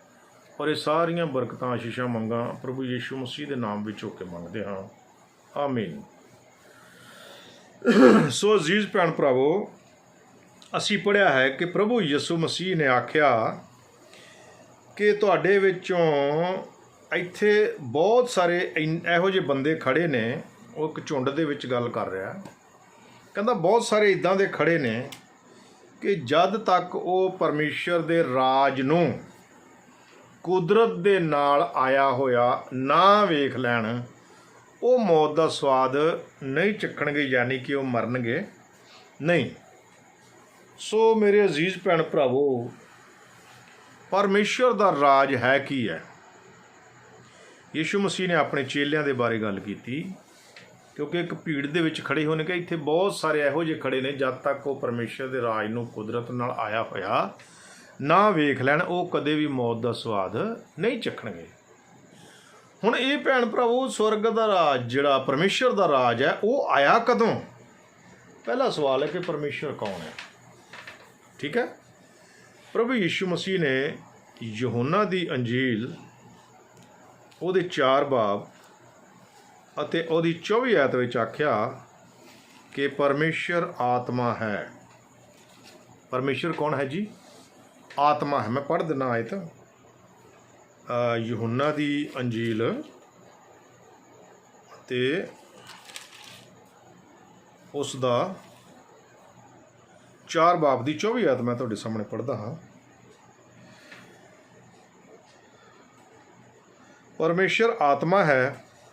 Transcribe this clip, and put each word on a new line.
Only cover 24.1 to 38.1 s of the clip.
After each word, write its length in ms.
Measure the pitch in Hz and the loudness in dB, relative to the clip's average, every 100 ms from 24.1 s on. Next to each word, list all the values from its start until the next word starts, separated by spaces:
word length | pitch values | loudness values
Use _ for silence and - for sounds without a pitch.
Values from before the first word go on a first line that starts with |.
ਇੱਦਾਂ 240 | 180 170 190 | 4 2 2
ਦੇ 140 | 196 | 0
ਖੜੇ 240 | - 151 165 | 2 2 2
ਨੇ 320 | 123 113 139 - - _ - - - - - - | 0 -4 -8 -14 -20 _ -20 -20 -20 -20 -20 -6
ਕਿ 140 | - 196 | -2 -2
ਜਦ 420 | 120 151 185 208 | 2 2 2 0
ਤੱਕ 380 | - 180 175 180 | 0 0 0 -6
ਉਹ 420 | 170 185 185 180 | -2 0 0 0
ਪਰਮੇਸ਼ਰ 640 | 160 147 151 147 - 175 | -2 0 -2 -4 -2 -2
ਦੇ 220 | 156 165 | 2 2
ਰਾਜ 580 | 135 127 131 135 139 131 | 2 2 2 4 2 2
ਨੂੰ 420 | 131 165 156 92 - - - - - - - - - - - - | 2 2 2 -2 -12 -20 -20 -20 -20 -20 -20 -20 -20 -20 -20 -12
ਕੁਦਰਤ 500 | 165 185 165 208 226 180 | -2 0 4 4 4 2
ਦੇ 220 | 190 190 | 2 4
ਨਾਲ 520 | 160 147 143 143 139 135 | 2 2 4 4 2 0
ਆਇਆ 340 | 131 135 139 | 2 4 4
ਹੋਇਆ 540 | 127 135 120 120 - - | 2 2 4 4 0 -4
ਨਾ 520 | 131 131 156 190 208 202 | -6 2 6 6 6 4
ਵੇਖ 320 | 151 131 123 | 2 0 -2
ਲੈਣ, 440 | 123 120 110 120 120 - - - - - - - | 0 0 -2 -6 -8 -16 -20 -20 -20 -20 -20 -4
ਉਹ 160 | 233 254 | 2 2
ਮੌਤ 360 | 202 160 151 147 | 4 4 4 2
ਦਾ 120 | 160 | 0
ਸਵਾਦ 500 | - 143 131 131 139 156 - - - | 0 0 2 2 2 0 -2 -8 -12
ਨਹੀਂ 300 | 135 139 202 | -6 -2 0
ਚੱਖਣਗੇ, 480 | 214 - - 147 147 | -2 -6 -4 -2 0
ਯਾਨੀ 380 | 139 127 123 131 | 0 0 0 -4
ਕਿ 140 | 131 | -4
ਉਹ 100 | 139 | -4
ਮਰਨਗੇ 600 | 135 120 107 | -2 -2 -2